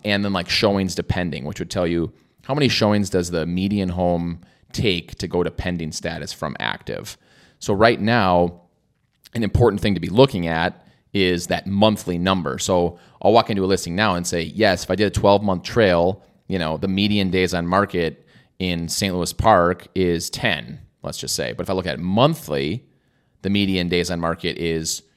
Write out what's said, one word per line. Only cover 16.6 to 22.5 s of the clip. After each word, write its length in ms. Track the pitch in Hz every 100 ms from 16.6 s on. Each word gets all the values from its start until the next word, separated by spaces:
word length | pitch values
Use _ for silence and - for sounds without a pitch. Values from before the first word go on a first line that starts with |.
| 78 80
the 100 | 95
median 420 | 95 104 104 95
days 240 | 92 90
on 140 | 90 87
market 580 | 95 101 90 82 - _ - _ -
in 300 | 92 85 85
Saint 260 | - 98
Louis 180 | 90 85
Park 560 | - 113 98 87 90 -
is 380 | 95 90 85 -
ten, 480 | - 120 76 58 - - _
let's 160 | - -
just 160 | - -
say." 180 | 64
But 140 | - 87
if 20 |
I 40 |
look 120 | 92 90
at 140 | 62
monthly, 880 | 87 101 143 160 -